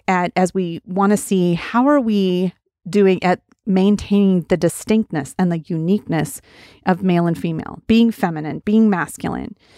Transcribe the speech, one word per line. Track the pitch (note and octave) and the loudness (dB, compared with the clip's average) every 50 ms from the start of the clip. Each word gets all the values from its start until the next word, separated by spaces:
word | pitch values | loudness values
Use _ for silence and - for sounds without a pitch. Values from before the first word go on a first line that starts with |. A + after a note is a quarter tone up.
| _ - | _ -2
at, | F#3+ F3+ F3+ F3 - | -2 0 -2 -2 0
as | F3+ F#3 F3+ - | 0 0 0 0
we | F#3+ F#3 E3+ E3 - - | -2 -4 -4 -6 -10 -10
wanna | - F3+ F#3+ G3 G3 G#3 G3+ | -8 -2 0 2 2 2 0
see | - - G3+ F#3+ F3+ F3 F3 | 0 -2 0 0 2 2 0
how | E3 - - - A#3 B3+ C#4 | -2 -4 -2 0 0 2 4
are | D4 C#4+ | 4 2
we | B3 A3 G#3+ G3+ F#3+ F#3 F3+ F3+ F#3 F3+ - _ _ _ _ _ _ F3+ | 2 2 0 0 2 0 0 0 -2 -4 -4 _ _ _ _ _ _ -2
doing | D#3+ G3+ G3+ F#3+ F#3 F3 - | 2 4 4 4 4 2 2
at | F3+ F3+ - _ _ _ _ _ | 0 0 0 _ _ _ _ _
maintaining | - F#3+ F#3 F#3+ G3+ G#3 F#3+ - - G#3+ G3+ G3+ F#3+ F#3 F3+ D#3 | -2 0 2 2 2 2 0 0 0 0 2 4 4 2 0 0
the | - - | 0 -2
distinctness | E3 E3 E3+ - - - - A3 A3 G#3+ - - D#3 C3 - - - | 0 0 -2 -2 -4 -4 -2 0 0 0 -2 -4 -6 -6 -6 -4 -2
and | F#3 F3 | -2 -2
the | E3+ E3 | -2 -4
uniqueness | D3 - F3+ D#3+ D#3+ E3+ G3 G#3 - - - D#3+ D3+ D3 - - - _ - - - - - _ _ | -6 -6 -6 -4 0 0 -2 -2 -2 -4 -4 -4 -4 -4 -8 -14 -20 _ -20 -20 -20 -20 -20 _ _
of | - F#3 E3+ - | -2 -2 0 0
male | F#3 F3 E3+ E3+ E3+ | 0 2 2 2 0
and | E3 E3 | -2 -2
female, | - E3+ D#3+ D#3 - G1+ - - _ - | -4 -6 -6 -6 -10 -12 -14 -18 _ 2
being | A3 A3+ A#3 A#3 | 4 4 4 4
feminine, | A3 - - F3+ E3 D#3 D3+ D#3 C#3 D3+ - | 2 0 -2 -2 -2 -4 -8 -8 -10 -8 -4
being | - G#3 A3 A3+ G#3+ | 0 2 4 4 4
masculine, | G3 F3 D3 - - - - B2 B2+ - - - - _ _ _ _ | 2 0 -4 -8 -8 -10 -8 -6 -6 -6 -8 -12 -14 _ _ _ _